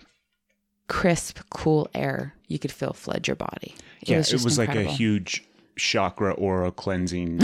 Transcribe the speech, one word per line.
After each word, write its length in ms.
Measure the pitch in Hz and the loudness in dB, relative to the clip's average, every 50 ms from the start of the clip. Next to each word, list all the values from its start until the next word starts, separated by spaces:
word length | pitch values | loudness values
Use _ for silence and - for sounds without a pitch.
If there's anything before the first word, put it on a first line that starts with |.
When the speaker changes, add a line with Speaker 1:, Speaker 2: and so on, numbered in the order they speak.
| - _ _ _ _ _ _ _ _ _ _ _ _ _ _ _ _ - | -20 _ _ _ _ _ _ _ _ _ _ _ _ _ _ _ _ -6
Speaker 1:
crisp, 520 | - - - 175 165 - - - - - - - | -2 2 2 4 2 2 0 -6 -12 -14 -14 -14
cool 380 | - - - 156 156 151 151 - - | -8 -2 2 2 4 4 2 0 -2
air 400 | 135 135 139 135 131 131 143 - _ _ | -4 -2 -2 -2 -4 -6 -8 -12 _ _
you 120 | - 160 147 | -8 -6 -6
could 140 | - 139 | -6 -6
feel 200 | - - 135 139 | -6 -6 -6 -6
flood 340 | - - - - - - - | -6 -6 -6 -6 -4 -4 -2
your 100 | - 67 | -4 -4
body. 380 | - - - - - - - - - - - - - | -4 -6 -8 -8 -10 -12 -14 -16 -20 -20 -20 -20 -8
It 60 | - - | -2 2
Speaker 2:
Yeah, 80 | 143 160 | 2 2
Speaker 1:
was 100 | 151 - | 4 2
Speaker 2:
it 20 | |
Speaker 1:
just 120 | 156 139 117 | 2 2 2
Speaker 2:
was 140 | 120 - 120 | 2 2 4
like 100 | 110 101 | 2 2
a 40 | |
Speaker 1:
incredible. 220 | - 110 98 78 71 | 2 2 0 0 0
Speaker 2:
huge 480 | - 113 107 104 101 90 - - - - _ _ _ _ _ _ | 2 2 2 2 2 0 -2 -6 -8 -8 _ _ _ _ _ _
chakra 560 | - - - - 110 95 87 - - 107 95 - | -4 -2 0 2 2 2 0 0 0 0 0 0
aura 360 | - 98 95 92 92 90 90 | 2 2 2 2 2 2 0
cleansing, 720 | - - - 98 95 90 92 87 87 90 87 85 82 117 | -2 -4 -4 -2 -2 0 0 -2 -2 -2 -2 -2 4 8